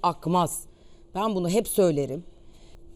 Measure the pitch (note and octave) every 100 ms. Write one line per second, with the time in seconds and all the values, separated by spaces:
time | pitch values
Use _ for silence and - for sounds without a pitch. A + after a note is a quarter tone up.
0 | F3 E3 D#3+ F3+ E3 - - - - -
1 | - F#3 A3 F#3 F3 G#3+ - - F3+ C#3+
2 | C3 D3+ - - - - - - -